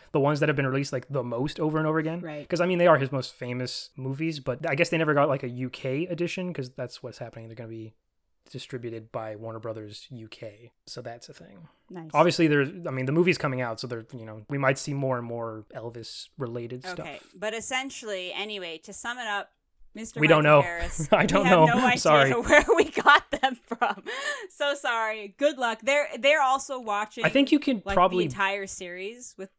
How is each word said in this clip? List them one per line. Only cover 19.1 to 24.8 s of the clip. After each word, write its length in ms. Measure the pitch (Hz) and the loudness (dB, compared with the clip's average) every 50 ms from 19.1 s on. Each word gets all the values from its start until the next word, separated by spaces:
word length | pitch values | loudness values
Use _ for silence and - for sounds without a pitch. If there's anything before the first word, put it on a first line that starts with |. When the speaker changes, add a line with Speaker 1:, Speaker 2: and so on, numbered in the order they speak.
| 240 254 | -8 -6
Speaker 2:
it 80 | 240 214 | -6 -4
up, 240 | 208 202 - - _ _ _ _ _ _ - - - | -4 -4 -6 -8 _ _ _ _ _ _ -20 -18 -14
Mister 280 | 208 226 226 - 151 | -14 -14 -10 -2 0
Speaker 1:
We 60 | 151 151 | 4 6
don't 160 | 160 151 151 | 6 6 8
Speaker 2:
Michael 140 | 151 151 147 | 8 8 6
Speaker 1:
know. 20 | |
Speaker 2:
Harris, 460 | 143 175 170 170 175 175 - - 156 - | 6 4 0 -4 -6 -6 -4 -6 0 2
Speaker 1:
<laughs> 20 | |
I 140 | 220 196 170 | 4 4 4
don't 180 | - - - 294 | 4 2 2 4
Speaker 2:
we 60 | 254 | 6
have 100 | 247 170 | 8 8
Speaker 1:
know. 60 | 160 | 8
Speaker 2:
no 200 | - 233 - 262 | 8 6 4 4
idea 140 | 247 247 247 | 4 2 4
Speaker 1:
Sorry. 320 | - 165 151 147 135 135 | 4 6 6 6 6 6
Speaker 2:
<laughs> 100 | 180 233 | 4 2
where 240 | 233 - 302 294 294 - 466 339 | 4 6 6 6 8 6 4 4
we 80 | - | 4
got 440 | - - - - 277 285 349 - - | 2 0 2 6 6 6 6 6 0
them 240 | - - - 262 254 | -2 -2 -2 -2 -2
from. 480 | - _ - - - 247 208 202 196 - 349 480 539 571 587 587 523 440 370 | -6 _ -12 -4 -2 -2 -2 -2 -4 -8 -10 -10 -6 -6 -6 -6 -6 -10 -14
So 240 | - - 294 285 285 | -8 -4 -2 -2 -2
sorry. 640 | 285 | -2